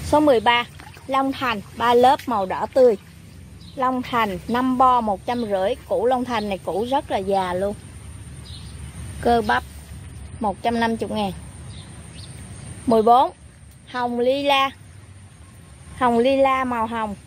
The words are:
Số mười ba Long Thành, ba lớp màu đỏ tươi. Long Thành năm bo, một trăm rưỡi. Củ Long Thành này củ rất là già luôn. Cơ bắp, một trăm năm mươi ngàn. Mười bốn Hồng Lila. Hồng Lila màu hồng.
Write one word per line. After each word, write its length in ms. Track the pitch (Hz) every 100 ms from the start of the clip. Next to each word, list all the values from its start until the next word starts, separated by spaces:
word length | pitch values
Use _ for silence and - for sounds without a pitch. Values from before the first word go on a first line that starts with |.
Số 160 | - 294
mười 200 | 302 240
ba 240 | 220 240 240 - - - -
Long 260 | 269 269
Thành, 280 | 262 262 214 - -
ba 180 | 233
lớp 260 | 240 254 269 -
màu 200 | 220 190
đỏ 200 | 156 214
tươi. 220 | 269 254 196 - - - - - - -
Long 280 | - 254 254
Thành 360 | 247 240 214 180 165
năm 300 | 233 262 254
bo, 220 | 262 247
một 260 | 220 190 -
trăm 180 | 240 220
rưỡi. 280 | 196 190 254 -
Củ 180 | 180 233
Long 180 | 254
Thành 240 | 247 233 208
này 100 | 190
củ 280 | - 175 240
rất 200 | 277 302
là 80 | 247
già 360 | 190 196 185
luôn. 200 | 180 202 208 - - - - - - - - - - - - - -
Cơ 220 | 240 233 214
bắp, 160 | 247 - - - - - - - -
một 220 | 220 190
trăm 180 | 233 233
năm 160 | 226 226
mươi 100 | 202
ngàn. 220 | 214 196 175 - - - - - - - - - - - - - - -
Mười 160 | 226
bốn 280 | 214 247 294 - - - - - -
Hồng 320 | 247 247 240
Lila. 520 | 240 277 285 277 269 - - - - - - - - - - - - -
Hồng 200 | 254 233
Lila 460 | 247 269 269 262
màu 220 | 254 240 220
hồng. 280 | 226 220 196